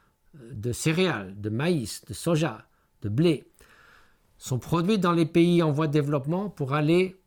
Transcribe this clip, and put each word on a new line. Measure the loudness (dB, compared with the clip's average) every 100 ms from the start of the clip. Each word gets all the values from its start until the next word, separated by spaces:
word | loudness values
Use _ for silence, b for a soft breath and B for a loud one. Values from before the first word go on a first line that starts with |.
| b _ _
de | -20 -16 -8 -6
céréales, | -2 0 2 0 -2 -8 -10
de | -6
maïs, | -2 0 0 -2 -10
de | -14
soja, | -8 -2 0 -2 -6 -16 _ _ _
de | -4
blé, | 2 2 2 -4 b b b b b b b b _
sont | -6 -6
produites | -2 0 2 2
dans | 2
les | 2 2
pays | 4 4 4
en | 4
voie | 2 0
de |
développement | 0 0 -2 -2 -4 -6
pour | -6 -4
aller | 0 2 2 2 -4